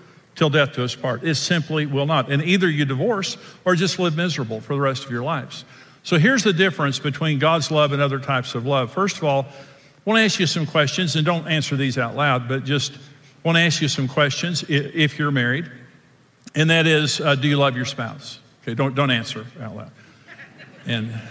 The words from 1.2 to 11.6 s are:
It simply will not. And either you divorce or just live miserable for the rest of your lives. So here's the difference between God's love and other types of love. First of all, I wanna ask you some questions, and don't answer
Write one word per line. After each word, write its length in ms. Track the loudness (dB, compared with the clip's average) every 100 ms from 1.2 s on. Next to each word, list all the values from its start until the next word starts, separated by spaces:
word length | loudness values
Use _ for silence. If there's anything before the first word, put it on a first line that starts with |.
It 120 | -2 -2
simply 500 | 0 -2 0 -2 -2
will 200 | -2 0
not. 240 | 0 2
And 140 | 0
either 260 | 2 2 2
you 140 | 0
divorce 540 | 0 0 0 -2 -4 -8 -14 -6
or 120 | 0 2
just 220 | 2 0
live 180 | -2 0
miserable 420 | -2 -2 -6 -8
for 140 | -6
the 80 | -2
rest 240 | 0 -2 -6
of 60 |
your 120 | -6
lives. 400 | -4 -6 -8 -16 -18 -20 -20 -14
So 140 | 0 4
here's 260 | 6 4
the 80 | 2
difference 480 | 4 2 2 -2 0
between 400 | -4 -2 -2 2
God's 320 | 2 2 2
love 220 | 2 2
and 80 | 2
other 180 | 0 0
types 340 | -2 -2 -2
of 120 | -4 0
love. 260 | 0 0
First 240 | 0 -2 0
of 60 |
all, 220 | 0 0 0
I 640 | -10 -20 -20 -20 _ 0
wanna 120 | 4
ask 160 | 4 2
you 80 | 0
some 220 | 0 0
questions, 480 | 2 2 0 0 0
and 100 | 2
don't 220 | 0 0
answer 300 | -2